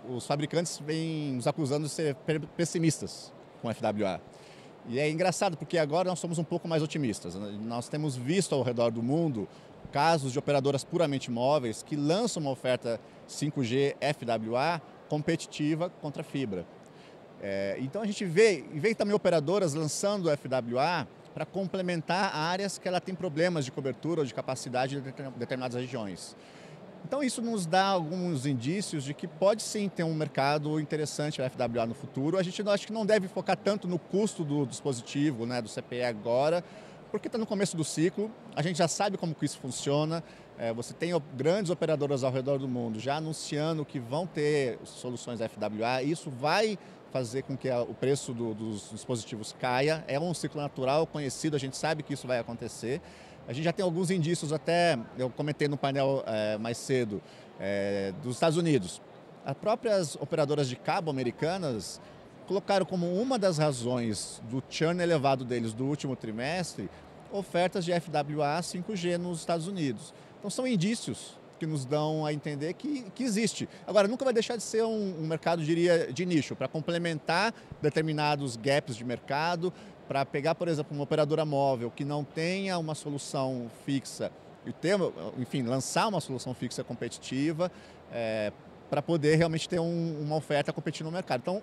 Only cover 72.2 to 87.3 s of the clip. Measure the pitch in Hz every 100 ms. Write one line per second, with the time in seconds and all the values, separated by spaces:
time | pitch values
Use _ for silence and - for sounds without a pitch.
72.2 | 151 151 156 143 156 - 302 285 196 -
73.2 | 254 202 226 - - - - 208 202 247
74.2 | 262 233 208 240 - 220 226 220 196 160
75.2 | 156 160 165 170 151 165 175 170 135 127
76.2 | 180 160 - 220 131 165 175 170 170 156
77.2 | - 170 208 - - - 147 160 160 151
78.2 | 147 147 139 113 135 143 143 113 123 117
79.2 | - 139 165 175 180 - - - - 139
80.2 | 139 151 151 160 170 151 147 143 143 156
81.2 | 151 156 156 139 139 123 117 - 143 147
82.2 | 139 160 165 190 196 175 160 151 147 143
83.2 | - 147 131 127 117 - - 139 - -
84.2 | 107 - - - 127 - 160 196 151 -
85.2 | 98 - 123 143 120 131 - 175 214 180
86.2 | - 127 127 127 127 - - 120 120 -
87.2 | -